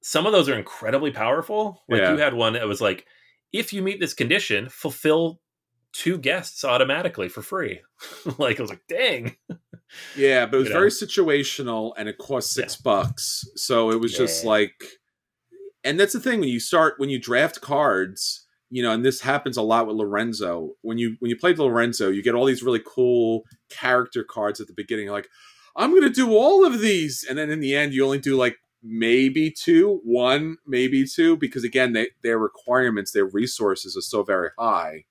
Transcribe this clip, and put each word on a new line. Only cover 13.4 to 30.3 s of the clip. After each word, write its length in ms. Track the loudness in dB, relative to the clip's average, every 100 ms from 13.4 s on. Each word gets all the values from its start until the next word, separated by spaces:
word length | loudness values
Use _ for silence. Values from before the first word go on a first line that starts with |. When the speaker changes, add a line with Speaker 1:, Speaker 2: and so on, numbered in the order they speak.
| -10 -10
Speaker 2:
So 340 | 0 2 2
it 100 | 0
was 160 | -2 0
just 280 | 0 0
Speaker 1:
Yeah. 60 | 0
Speaker 2:
like, 340 | 2 2 _ -20 -20 _ _ _ _ _ -20 -20 _
and 140 | -4 2
that's 120 | 2
the 80 | 2
thing, 200 | -2 0
when 80 | 0
you 120 | -2
start, 340 | 0 2 2 2
when 100 | -4
you 80 | -4
draft 400 | 0 2 2 -2
cards, 840 | -4 0 2 2 0 -4 -8 -8 _ _ _
you 120 | -4
know, 80 | 0
and 120 | 2
this 160 | 0 0
happens 360 | -2 -2 -4 -4
a 60 |
lot 240 | 2 2 2
with 100 | -2
Lorenzo, 800 | -2 -2 -4 -4 -4 -6 -8 -12
when 160 | -8 -4
you, 180 | -4 -4
when 100 | -6
you 60 | -2
play 180 | 0
Lorenzo, 560 | 2 2 2 0 0 -2
you 120 | 0
get 120 | 0
all 100 | 2
these 180 | 2 0
really 180 | 0 -2
cool 600 | -4 0 2 4 2 0 -6 _ _
character 540 | -6 0 0 0 -8
cards 360 | -8 -6 -4 -6
at 60 | -12
the 60 |
beginning, 360 | -12 -8 -6 -6
like, 200 | -8 -10 _ -20 _ _ -4
"I'm 180 | 4
gonna 160 | 6 6
do 220 | 2 4
all 300 | 6 6 8 6
of 140 | 4
these." 440 | 2 2 0 -6 -8
And 100 | -6
then 120 | -4
in 100 | -2
the 140 | 0 0
end, 180 | 0
you 100 | 2
only 140 | 2 2
do, 160 | 0 2
like, 220 | 2 -2 _ _
maybe 680 | -10 -2 4 4 4 2 -2
two, 500 | -2 4 6 6 2
one, 540 | 0 2 4